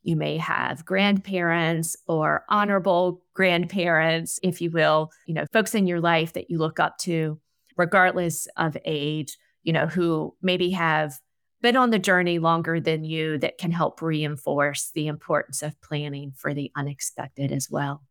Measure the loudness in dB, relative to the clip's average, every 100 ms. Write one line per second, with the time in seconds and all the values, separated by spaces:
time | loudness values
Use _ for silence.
0 | 0 0 0 -4 -4 -4 -6 -8 -4 0
1 | 2 2 0 -2 0 2 0 0 -4 -6
2 | -2 0 2 0 0 0 2 2 2 2
3 | 2 -2 _ 0 2 2 0 -2 2 4
4 | 4 0 -2 -2 -2 -2 -2 2 4 4
5 | 0 _ -6 -4 0 0 0 2 2 2
6 | 2 2 0 -6 -4 -2 -2 0 -2 -2
7 | -4 -2 -2 -6 _ _ _ -2 2 6
8 | 4 4 -2 -4 -8 -4 -4 -2 -4 -2
9 | -2 -4 -6 -12 _ _ -2 0 0 0
10 | 0 0 -2 _ 0 0 0 0 0 2
11 | -2 -6 _ _ _ _ 2 4 4 2
12 | 4 4 4 2 2 2 0 0 0 -2
13 | -2 -4 -2 -2 -4 -2 -4 0 0 -2
14 | -2 0 -2 -4 -2 0 0 -2 -6 -4
15 | -4 -6 0 -2 0 -6 -8 -10 -8 -6
16 | -6 -8 -10 -8 -6 -4 -6 -6 -8 -6
17 | -10 -8 -12 -4 -4 -4 -4 -4 -4 -6
18 | _